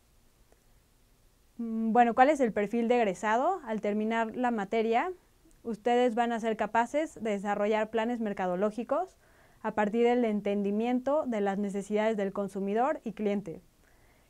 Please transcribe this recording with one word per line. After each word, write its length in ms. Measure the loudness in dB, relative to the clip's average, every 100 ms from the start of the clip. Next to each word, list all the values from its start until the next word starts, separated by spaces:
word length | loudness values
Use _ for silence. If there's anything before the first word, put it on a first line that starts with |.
| _ _ _ _ _ _ _ _ _ _ _ _ _ _ _ -12
Mm, 340 | -6 -2 2
bueno, 240 | 4 4
¿cuál 160 | 6 4
es 80 | 6
el 140 | 2
perfil 340 | 0 -2 0 2
de 80 |
egresado? 640 | 2 2 0 0 2 0 -2 -4
Al 140 | -4
terminar 560 | -2 -2 -2 -2 -2 -2
la 160 | -2
materia, 580 | -2 -2 0 2 0 0 -6 _ _ _ _
ustedes 500 | -10 -4 2 4 4
van 160 | 2 -2
a 80 | -2
ser 180 | -2 -2
capaces 640 | -2 0 0 0 -4 -4
de 100 | -4
desarrollar 600 | -4 -2 0 0 0 0
planes 300 | -2 -2 -2
mercadológicos 1000 | -4 -2 -2 0 -2 -2 -4 -2 -4 _ _ _ -20 _
a 120 | -6
partir 340 | -2 0 4 4
del 180 | 4
entendimiento 1000 | 2 0 -2 -2 0 0 0 0 0 0 0
de 140 | -2
las 180 | 0 -2
necesidades 580 | -4 -4 -2 0 0 0
del 160 | -2
consumidor 680 | -4 -6 -4 -2 0 0 0
y 100 | -6
cliente 480 | -4 -2 -2 -4 -14 -18 _ _ _ _ _